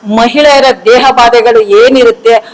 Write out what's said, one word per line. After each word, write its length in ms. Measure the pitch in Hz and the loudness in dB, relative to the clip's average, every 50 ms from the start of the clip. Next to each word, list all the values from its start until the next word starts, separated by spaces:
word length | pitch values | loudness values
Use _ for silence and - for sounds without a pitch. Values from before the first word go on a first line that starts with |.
| _ 208 208 | _ -6 -4
ಮಹಿಳೆಯರ 480 | 220 226 240 240 285 294 294 285 277 262 269 254 - - | -2 -2 -2 -2 0 0 2 2 2 0 0 -2 -2 -2
ದೇಹ 260 | 214 233 254 254 269 | 0 0 0 0 0
ಬಾಧೆಗಳು 500 | 262 254 240 233 240 240 214 240 233 233 | 0 0 0 0 0 0 0 0 0 0
ಏನಿರುತ್ತೆ, 760 | 220 202 202 208 233 254 269 262 247 233 220 - - 226 233 220 - - | 0 0 0 2 2 2 2 2 0 0 -2 -2 -2 -2 -2 -2 -2 -6